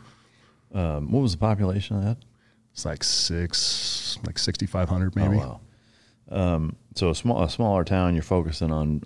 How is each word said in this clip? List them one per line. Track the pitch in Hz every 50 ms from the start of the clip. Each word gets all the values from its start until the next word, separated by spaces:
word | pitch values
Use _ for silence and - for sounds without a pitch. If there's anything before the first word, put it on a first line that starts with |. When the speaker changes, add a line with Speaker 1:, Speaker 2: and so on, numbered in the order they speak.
| - - - _ _ _ _ _ _ _ _ _ _ _ -
Speaker 1:
Um, | 98 87 80 76 73 73 67 -
what | 135 139
was | 117 87
the | 80
population | 110 110 107 98 101 92 95 101 95 - 104
of | 101 95
that? | 104 120 123 - - _ _ _ _ _ _ _ _ _
Speaker 2:
It's | - -
like | 78 78 73 -
six, | - - - - - 82 85 87 82 - - - - - - - - - - - - - - -
like | - - -
sixty-five | - - 101 - 95 92 - 92 90 80
hundred | 90 90 92 92 -
maybe. | 101 101 98 101
Speaker 1:
Oh, | 107 - 64 55 - - - - _ _ _ _ _ _ _ _ _ _ -
wow. | - 98 92 90 85
Um, | 80 78 78 - - _ _ -
so | - - 87
a | 80
small, | - - 117 - - 92
a | 80
smaller | - - 117 107 101 92 82
town, | - 98 92 90 87 87
you're | 80 78
focusing | - 92 90 82 80 76 - 85 80 78
on, | 78 76 76 76 73 -